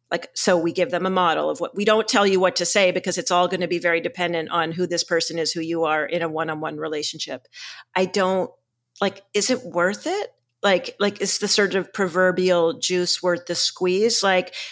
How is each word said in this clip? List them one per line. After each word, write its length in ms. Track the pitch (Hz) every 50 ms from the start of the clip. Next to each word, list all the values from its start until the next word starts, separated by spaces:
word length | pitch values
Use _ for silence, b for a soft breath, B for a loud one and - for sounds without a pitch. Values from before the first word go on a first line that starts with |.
| _ - 175
Like, 160 | 175 - - -
so 240 | - - 208 185 170
we 140 | 160 175 139
give 180 | 185 175 143
them 160 | 170 170 180
a 40 | 190
model 380 | 190 185 180 165 156 151 151 156
of 100 | 151 -
what, 160 | 170 - -
we 120 | 202 208
don't 200 | 214 214 220 214
tell 200 | 220 - 214 202
you 120 | 196 190 185
what 180 | 185 180 180
to 100 | - 175
say 240 | 170 - 208 196 185
because 260 | 175 185 - 185 180
it's 140 | 180 - -
all 180 | 185 175 180 175
gonna 180 | 185 175 185
be 120 | 165 175 170
very 200 | 175 175 165 170
dependent 520 | 165 175 170 180 180 - 175 165 156 -
on 200 | 170 170 160 160
who 160 | 165 175 180
this 160 | 165 175 165 -
person 360 | - 175 165 165 - 160 165
is, 140 | 160 147 -
who 100 | 170 165
you 220 | 160 170 165 165
are 200 | 151 156 156 151
in 160 | - 165 175
a 80 | 170 165
one-on-one 480 | 156 156 160 160 156 151 156 156 151
relationship. 720 | 151 156 160 156 151 151 - - 156 - 151 143 127 _ _ B B B B B B B B -
"I 80 | 185 190
don't, 460 | 185 190 202 190 185 190 185 180 - - _ _ _ _ _ _ _ _ -
like, 220 | 202 196 196 - - _ -
is 160 | 208 196 -
it 160 | 254 - -
worth 420 | 175 151 175 170 185 202 208 -
it? 280 | 302 370 415 - - _ _ _ _ _ _ -
Like, 340 | 202 190 180 180 - - -
like, 220 | 202 202 202 - 202
is 160 | 196 - -
the 100 | 208 202
sort 260 | - - 202 185 165
of 200 | 190 180 - -
proverbial 800 | - 196 180 156 185 185 185 180 185 180 185 180 175 165 165 -
juice 480 | 165 - - 185 180 180 175 - - -
worth 240 | 180 175 170 175
the 80 | - 170
squeeze? 680 | - - - - - 185 180 185 190 214 233 220 - -
Like, 320 | 196 185 185 185 - B B B B